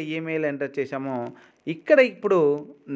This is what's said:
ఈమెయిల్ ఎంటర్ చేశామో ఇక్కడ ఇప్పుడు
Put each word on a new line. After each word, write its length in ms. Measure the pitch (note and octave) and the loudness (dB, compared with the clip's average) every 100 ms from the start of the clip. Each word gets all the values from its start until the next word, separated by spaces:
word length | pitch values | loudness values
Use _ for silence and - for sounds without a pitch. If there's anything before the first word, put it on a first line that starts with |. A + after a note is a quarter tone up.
| D#3 | -6
ఈమెయిల్ 300 | D#3+ D#3+ D#3+ D3+ | -6 -4 -2 -2
ఎంటర్ 220 | C#3+ C#3 C#3+ | -4 -6 -4
చేశామో 380 | C3+ C3+ C3+ B2+ A#2+ - - _ - | -6 -6 -6 -6 -8 -12 -20 _ -10
ఇక్కడ 240 | E3 - D4+ B3 | -6 4 4 4
ఇప్పుడు 260 | F#3+ G#3 F#3 D3 D3 D3+ - - | 2 0 4 4 2 -4 -18 -8